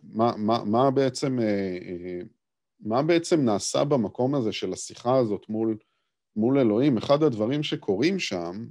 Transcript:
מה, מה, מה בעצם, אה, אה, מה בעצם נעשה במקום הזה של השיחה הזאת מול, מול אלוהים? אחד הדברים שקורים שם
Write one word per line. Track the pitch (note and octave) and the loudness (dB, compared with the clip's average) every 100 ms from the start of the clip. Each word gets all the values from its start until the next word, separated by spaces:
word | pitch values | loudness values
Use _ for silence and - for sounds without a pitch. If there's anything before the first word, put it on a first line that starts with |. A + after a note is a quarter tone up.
מה, | - G#2+ A#2 G#2+ | -10 0 0 0
מה, | G#2+ A#2 | 0 0
מה | G2+ A#2 C#3 | 0 2 4
בעצם, | C3+ C3 B2 C#3+ B2+ | 4 0 0 -4 0
אה, | A2 G2+ F#2+ F2+ | 0 0 -2 -6
אה, | F#2 F2 F2+ F2+ - _ _ _ _ _ | -8 -10 -8 -10 -12 _ _ _ _ _
מה | G#2+ A#2 | -4 0
בעצם | D#3 E3+ E3+ E3 | 2 2 2 2
נעשה | B2 G2+ - C3+ | 4 2 0 -2
במקום | C#3+ C#3 G2 - B2+ C#3+ | 2 2 0 -2 -2 0
הזה | A2 | -2
של | F#2+ F#2+ | -4 -6
השיחה | F2+ - - A#2+ C3 | -6 -10 -6 0 2
הזאת | A2+ F#2+ - | 2 -2 -4
מול, | A2 A2+ G#2+ - _ _ _ _ G#2+ | -2 -2 -2 -8 _ _ _ _ -2
מול | A2+ C#3 | 2 4
אלוהים? | A#2 G#2 D3 A2 | 4 4 2 2
אחד | - D3 | 2 2
הדברים | D#3 A2 G#2+ D3 | 2 2 -2 -2
שקורים | D3 D3+ - F#2+ D#3+ F#3+ | -4 -6 -4 0 0 0
שם | - F#2 E2+ G2 A#2 | -4 -6 -6 -8 -10